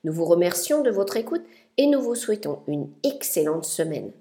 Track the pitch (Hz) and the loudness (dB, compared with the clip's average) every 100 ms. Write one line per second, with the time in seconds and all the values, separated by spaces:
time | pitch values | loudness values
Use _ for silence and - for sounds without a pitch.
0 | 160 160 170 170 175 175 - 302 262 196 | -4 -2 4 6 4 0 0 2 2 0
1 | 196 226 226 339 - - _ - 285 277 | 0 -2 -4 -6 -6 -20 _ 2 4 4
2 | 240 233 - 214 - 143 - 147 143 - | 0 -4 -2 -4 -4 -8 -6 -6 -6 -4
3 | 277 - - 170 151 160 160 - 165 147 | -4 -2 -4 0 0 0 -4 -4 -4 -4
4 | 101 - | -8 -14